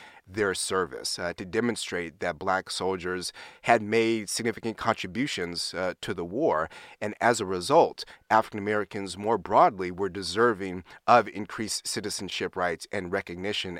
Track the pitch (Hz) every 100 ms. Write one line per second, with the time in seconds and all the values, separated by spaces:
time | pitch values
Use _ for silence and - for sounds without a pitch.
0 | - - - 95 101 92 - 95 85 64
1 | - - 87 87 95 110 117 107 - 90
2 | 82 73 87 80 95 92 - - 92 95
3 | 87 92 87 - - - - 120 104 113
4 | 113 113 101 - 117 104 117 107 117 110
5 | 95 90 143 - 87 85 - 85 92 85
6 | - 90 85 107 151 78 80 - - -
7 | 107 104 110 110 95 92 87 156 101 -
8 | - - - 110 - 107 101 107 101 104
9 | 98 92 104 113 87 113 175 101 90 90
10 | 98 95 87 92 120 98 95 92 - -
11 | - 120 104 95 104 - 107 - - -
12 | 101 - 92 - 92 95 90 85 - 104
13 | 90 98 98 87 95 104 95